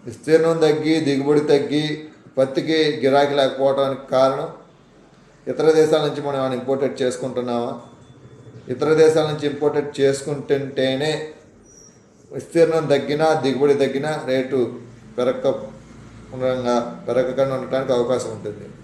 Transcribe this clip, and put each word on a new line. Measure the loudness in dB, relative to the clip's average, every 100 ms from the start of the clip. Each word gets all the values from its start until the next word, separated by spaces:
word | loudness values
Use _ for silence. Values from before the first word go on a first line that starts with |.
విస్తీర్ణం | -16 -12 4 4 4 2
తగ్గి, | 2 2 2 2 2
దిగుబడి | 0 2 2 4
తగ్గి, | 2 4 -2 -2 -6 -10 -20 -8 -2
పత్తికి | 0 0 0 0 0 0
గిరాకీ | 2 4 4 2
లేకపోవడానికి | 0 2 0 2 -2 -4 -2
కారణం | 2 2 0 -8 -12 -20 _ _ -20 -20 _ _ _ -10
ఇతర | 0 4 6
దేశాల | 4 2 0
నుంచి | -4 -4
మనం | -2
ఏమైనా | -2 -4
ఇంపోర్టెడ్ | -2 -2 -2 0
చేసుకుంటున్నామా? | -2 -2 -6 -6 -4 -4 -4 -8 -16 -20 -20 -20 -20 -20 -20 -20 -10
ఇతర | -4 2 6
దేశాల | 6 4 0
నుంచి | -2 -4
ఇంపోర్టెడ్ | 0 0 0 -4 0
చేసుకుంటుంటేనే | 0 0 -6 -8 -2 -2 -2 -2 -2 0 -2 -4 -8 -16 -20 -20 -20 -20 -20 -20 _ _ -14
విస్తీర్ణం | -14 -4 2 4 2 2
తగ్గినా, | 0 0 0 2 2
దిగుబడి | 0 2 2 4
తగ్గినా | 2 0 -4 -4 -2
రేటు | -2 0 -2 -2 -6 -16 -20 -12 -4
పెరగక | -2 0 -2 -2 -8 -16 -20 -20 -20 -20 -16
ఉండగా, | -6 -4 -2 0 0 -2 -10 -2
పెరగకుండా | 0 0 0 -2 -2
ఉండటానికి | -4 -4 0 0
అవకాశం | 0 -2 -4 -10
ఉంటుంది. | -10 -12 -16 -20